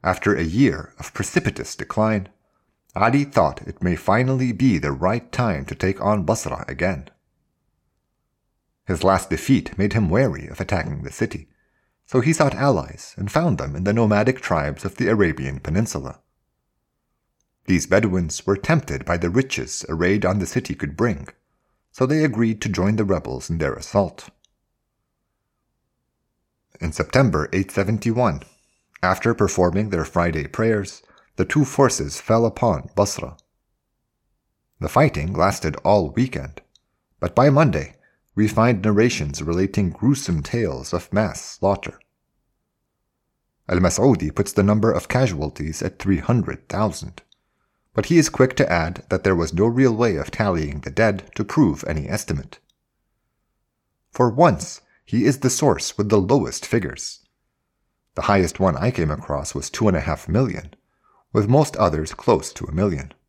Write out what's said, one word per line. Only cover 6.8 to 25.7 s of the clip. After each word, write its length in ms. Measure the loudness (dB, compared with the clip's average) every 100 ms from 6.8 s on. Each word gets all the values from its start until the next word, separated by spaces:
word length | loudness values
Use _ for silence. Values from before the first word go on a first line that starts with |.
| -2 -4 -10 _ _ _ _ _ _ _ _ _ _ _ _ _ _ _ _ _ -6
His 160 | 0
last 260 | 2 2 0
defeat 480 | -4 2 0 0 -2
made 160 | 0
him 160 | 0 0
wary 380 | 2 0 -2 -12
of 120 | -10
attacking 440 | -4 -4 -4 -8
the 80 | -10
city, 380 | -4 -4 -4 -14 _ _ _ _ _ _
so 120 | 0
he 140 | 2
sought 220 | 2 2 2
allies 580 | 0 0 -4 -14 -18 -10
and 160 | -4
found 280 | -2 0 -2
them 160 | -4 -4
in 80 |
the 100 | -2
nomadic 480 | 2 2 2 2 -2
tribes 420 | -2 -2 -2 -6
of 120 | -10 -4
the 120 | 0
Arabian 520 | 2 2 0 -6 -6
Peninsula. 600 | -2 -2 -2 -6 -10 -16 _ _ _ _ _ _ _ _ _ _ _ _ _ _ 0
These 200 | 0 4
Bedouins 640 | 2 2 0 -2 -6 -2
were 100 | -2
tempted 480 | 2 0 0 -8 -4
by 120 | -2
the 120 | 0
riches 560 | 0 -2 -6 -8 -10 -8
a 60 |
raid 320 | 0 2 2 2
on 140 | 0
the 80 | -2
city 260 | -4 -6
could 240 | -6 -8 -2
bring, 300 | -2 -2 -10 -20 _ _ _ _ _
so 140 | -2 0
they 160 | 2
agreed 360 | 2 2 0 0
to 80 | -4
join 260 | 0 0 0
the 100 | 0
rebels 460 | -2 -2 -10 -6
in 80 | -4
their 160 | -2 -4
assault. 540 | -2 -2 -2 -6 -20 _ _ _ _ _ _ _ _ _ _ _ _ _ _